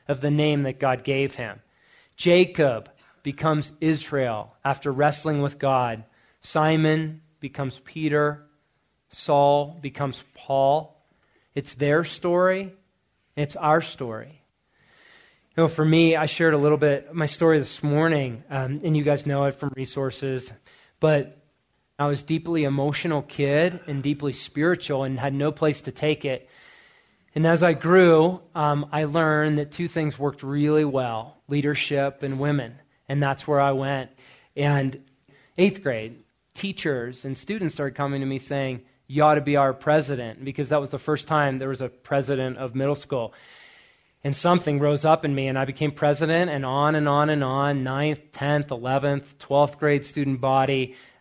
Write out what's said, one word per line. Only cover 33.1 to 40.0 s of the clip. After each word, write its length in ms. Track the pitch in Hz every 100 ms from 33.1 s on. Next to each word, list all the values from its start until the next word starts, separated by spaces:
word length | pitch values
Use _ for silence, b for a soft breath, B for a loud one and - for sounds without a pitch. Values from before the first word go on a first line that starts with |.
| 143
that's 240 | 139 135 -
where 140 | 143
I 120 | 139
went. 380 | 135 135 135 127 _ b b b -
And 480 | 147 143 135 139 _ _ _ b b b
eighth 260 | 196 196
grade, 420 | 143 113 113 - _ _ _
teachers 720 | - 196 190 160 127 120 127
and 140 | 139 131
students 360 | - 214 165
started 220 | - 139 139
coming 240 | 139 139
to 60 | 135
me 140 | 135
saying, 420 | 131 139 135 127 - b b
"You 160 | 139
ought 120 | 151
to 60 | 151
be 160 | 143 143
our 160 | 135
president," 720 | 131 151 156